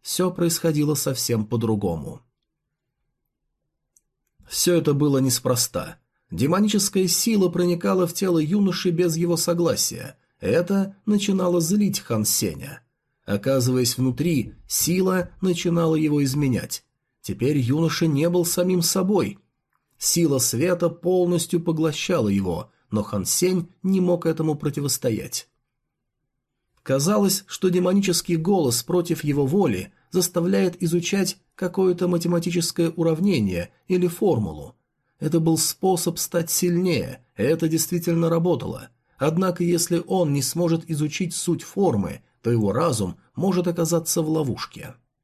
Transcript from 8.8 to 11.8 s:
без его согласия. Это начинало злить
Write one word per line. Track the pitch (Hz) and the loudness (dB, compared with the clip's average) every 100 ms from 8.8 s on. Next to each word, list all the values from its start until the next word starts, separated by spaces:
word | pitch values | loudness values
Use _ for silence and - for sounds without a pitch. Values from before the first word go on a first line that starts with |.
| 185 | 0
без | 165 180 160 | 0 0 0
его | 170 165 | 0 0
согласия. | 175 170 170 165 - 165 - - _ _ | 0 0 0 0 -2 -6 -12 -18 _ _
Это | - 170 175 196 196 - - | 0 2 2 0 0 -4 0
начинало | 208 202 190 180 175 | 0 2 0 2 2
злить | 160 208 | 2 2